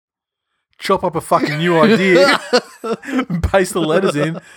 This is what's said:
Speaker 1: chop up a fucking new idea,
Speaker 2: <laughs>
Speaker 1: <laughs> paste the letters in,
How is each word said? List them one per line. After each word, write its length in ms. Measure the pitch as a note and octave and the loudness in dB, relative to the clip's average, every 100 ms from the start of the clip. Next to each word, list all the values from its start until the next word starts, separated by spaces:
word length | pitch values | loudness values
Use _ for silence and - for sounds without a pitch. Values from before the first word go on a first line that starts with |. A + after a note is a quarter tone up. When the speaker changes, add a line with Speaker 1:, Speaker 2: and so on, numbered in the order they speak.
| _ _ _ _ _ _ _ _ | _ _ _ _ _ _ _ _
Speaker 1:
chop 200 | - F#3+ | -2 -2
up 120 | F#3 D#3+ | -2 -6
a 60 | |
fucking 360 | - E3 D3+ D3 | -2 0 0 -2
new 180 | F3 E3 | 0 2
idea, 600 | D#3 A3 F#3+ G3 C#4 C#4+ | 4 4 4 4 4 2
Speaker 2:
<laughs> 0 | - B3 - - | 0 -2 -2 -10
Speaker 1:
<laughs> 580 | A3+ A3+ C4+ B3+ B3+ F3 - | -10 -8 -6 -4 -4 -4 0
paste 220 | G3 F#3 | 0 0
the 80 | F#3+ D#3+ | -2 -2
letters 300 | E3 G3 D3 | 0 0 -2
in, 240 | D3+ E3+ - | -4 -6 -14